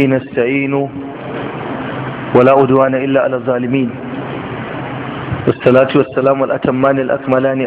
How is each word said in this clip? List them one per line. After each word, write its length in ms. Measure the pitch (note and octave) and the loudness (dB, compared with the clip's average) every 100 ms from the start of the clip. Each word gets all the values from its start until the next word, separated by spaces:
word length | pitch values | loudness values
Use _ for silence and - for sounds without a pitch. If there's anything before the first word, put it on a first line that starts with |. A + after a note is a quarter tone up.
| C3+ | 4
نستعين، 640 | C3 C3 C3 A#2+ C#3 C#3 C#3 C#3 - - - - D3+ - - - - - - - - - B2 | 2 -2 -2 0 0 -2 -2 -4 -8 -12 -12 -10 -8 -8 -8 -8 -8 -8 -8 -8 -8 2 4
ولا 160 | B2+ | 6
عدوان 440 | C#3 C3 C3+ C3+ C3 | 6 6 4 4 2
إلا 240 | C#3 C3+ | 0 2
على 140 | C3+ B2+ | 2 -2
الظالمين. 540 | A#2+ B2 B2 C3+ B2 - - - - - - - - C#3 C3 - - - - - - | -2 -2 0 0 -2 -4 -10 -10 -8 -8 -8 -10 -10 -10 -10 -10 -10 -10 -8 -4 -2
والصلاة 440 | - - B2+ C3 D3 | 0 4 6 4 2
والسلام 480 | C3 - C3+ C3+ | 0 0 0 2
الأتمان 560 | C3 C3+ - B2+ C3+ C3+ | 0 -2 0 2 2 2
الأكملان 600 | C3 C#3 C3+ C3 C3+ C3+ | 0 -2 0 0 2 0